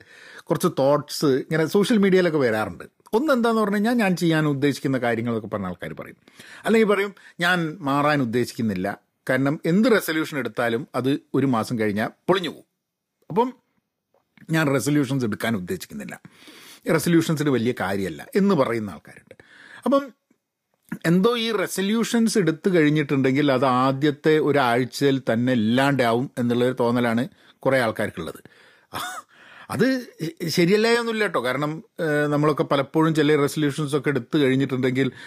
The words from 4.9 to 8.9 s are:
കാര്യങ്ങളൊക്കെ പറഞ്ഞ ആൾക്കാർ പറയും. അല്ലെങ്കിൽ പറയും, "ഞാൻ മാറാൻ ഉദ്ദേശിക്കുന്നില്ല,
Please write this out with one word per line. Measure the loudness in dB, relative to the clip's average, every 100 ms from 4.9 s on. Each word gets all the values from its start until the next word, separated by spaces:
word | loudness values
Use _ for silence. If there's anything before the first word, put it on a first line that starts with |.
| -2
കാര്യങ്ങളൊക്കെ | -2 -2 -2 -4 -6
പറഞ്ഞ | -6 -8
ആൾക്കാർ | -8 -12
പറയും. | -12 -16 -20 _ -20 -20 -10
അല്ലെങ്കിൽ | 0 2 4
പറയും, | 2 -2 -8 -18 -4
"ഞാൻ | 0 0 -2 -4
മാറാൻ | -2 0 2 0
ഉദ്ദേശിക്കുന്നില്ല, | 0 -2 -2 -2 -4 -2 -4